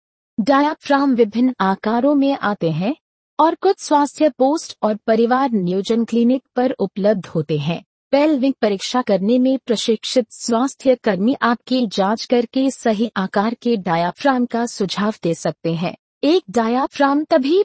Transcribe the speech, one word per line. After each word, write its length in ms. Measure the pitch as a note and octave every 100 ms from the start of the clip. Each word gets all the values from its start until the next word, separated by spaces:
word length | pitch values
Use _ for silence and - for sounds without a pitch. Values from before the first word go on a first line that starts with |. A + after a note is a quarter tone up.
| _ _ _ -
डायाफ्राम 760 | G3+ C#4 D4 D#4+ - C#4 C#4+
विभिन्न 400 | A#3+ G#3+ A3+ B3+ -
आकारों 540 | F#3+ F#3+ G#3+ A#3+ C#4
में 240 | C#4+ C#4 C#4
आते 280 | G#3 G#3 E3
हैं 260 | D#3 G3+ D#4+ _ _ _ -
और 140 | D#4+
कुछ 260 | E4+ F#4+ -
स्वास्थ्य 480 | - D4 C#4+ - D4+
पोस्ट 480 | - C4+ D#4+ - -
और 140 | G#3+ G#3 -
परिवार 440 | A3+ A#3 B3+ C#4
नियोजन 540 | G#3+ F3 F#3+ G3 A#3
क्लिनिक 380 | A3 A#3 A#3 C4 - B3
पर 140 | B3+
उपलब्ध 560 | - G3 G3+ G3+ A3 -
होते 320 | E3 D3+ D3+
हैं। 260 | D3 E3 - _ _
पेल्विक 460 | C#4 D#4 C#4 C4+ -
परीक्षा 420 | G#3+ G3 - B3
करने 360 | A#3+ F#3+ G3 B3+
में 200 | B3+ C4+ -
प्रशिक्षित 600 | G#3 - A3 - C4 -
स्वास्थ्य 640 | - - A3+ C4 - C4+
कर्मी 420 | B3 A3+ F#3 A3 C#4
आपकी 440 | A#3 A#3 - B3+ A3
जांच 380 | - F#3+ A3
करके 460 | - A#3+ A#3 C4 C4+
सही 400 | - A#3 G#3 A#3 -
आकार 380 | F#3+ G3+ A3
के 220 | A#3+ A#3+ A3+
डायाफ्राम 680 | F3+ E3 F3 - C#4+ B3+ A#3+
का 200 | A#3 A#3+
सुझाव 480 | - F#3 - G#3 -
दे 120 | E3+
सकते 400 | D#3+ E3 - E3
हैं। 220 | E3 F3 - _ _
एक 180 | C#4 F4+ -
डायाफ्राम 720 | A#3 A3+ B3 D4 - C#4 D4
तभी 380 | D#4 D#4+ C4+ F#4